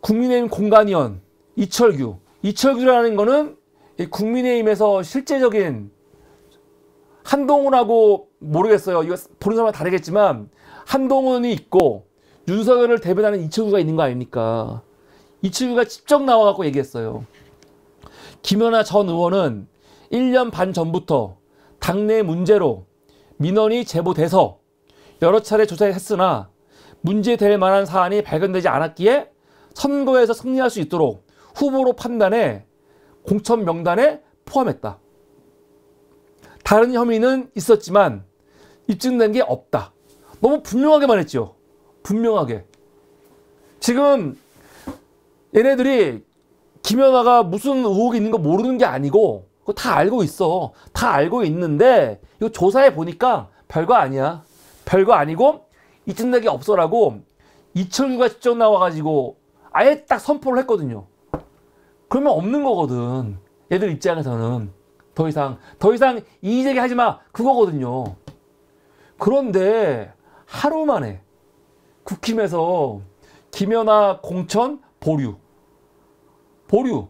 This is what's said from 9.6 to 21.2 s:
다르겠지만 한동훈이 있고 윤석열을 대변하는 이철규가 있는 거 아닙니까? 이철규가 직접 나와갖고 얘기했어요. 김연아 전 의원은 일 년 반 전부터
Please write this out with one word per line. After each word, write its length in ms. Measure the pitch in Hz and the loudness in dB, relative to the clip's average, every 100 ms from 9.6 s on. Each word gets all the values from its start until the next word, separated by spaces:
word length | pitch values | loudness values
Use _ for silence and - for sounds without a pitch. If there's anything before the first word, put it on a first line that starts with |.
| 226 208 | 0 -2
다르겠지만 720 | 160 180 156 160 202 127 104 _ _ - - | -2 -4 -2 0 2 0 -8 _ _ -20 -4
한동훈이 640 | 269 262 269 262 254 240 | -2 0 0 2 0 -2
있고 540 | 196 - 185 160 104 _ _ _ _ - | -4 0 2 2 0 _ _ _ _ -6
윤석열을 520 | 190 220 247 240 233 | -2 2 4 4 2
대변하는 420 | 170 185 214 202 | 0 0 0 0
이철규가 380 | 160 160 220 202 | -4 -4 0 0
있는 160 | 160 160 | 0 0
거 60 | |
아닙니까? 800 | 147 123 123 - 113 113 113 113 - _ _ _ _ _ | -2 -2 -8 -4 -4 -4 -6 -10 -16 _ _ _ _ _
이철규가 420 | 196 - 254 240 233 | -8 -4 -2 0 -2
직접 380 | - - 294 | -4 0 2
나와갖고 420 | 269 233 208 196 165 | 4 4 4 2 -2
얘기했어요. 600 | 135 131 120 110 123 117 _ _ _ _ _ _ _ - - - - | -4 -6 -6 -8 -10 -14 _ _ _ _ _ _ _ -20 -20 -20 -16
김연아 420 | - 196 226 226 | -4 0 2 0
전 240 | 156 185 202 | 0 0 0
의원은 600 | 170 175 190 165 110 92 _ _ _ _ | -2 0 0 -2 -6 -14 _ _ _ _
일 220 | 233 254 | -4 0
년 180 | 254 247 | 0 -2
반 240 | 165 185 | -4 -4
전부터 640 | 180 165 175 175 147 | -2 -4 -4 -2 -2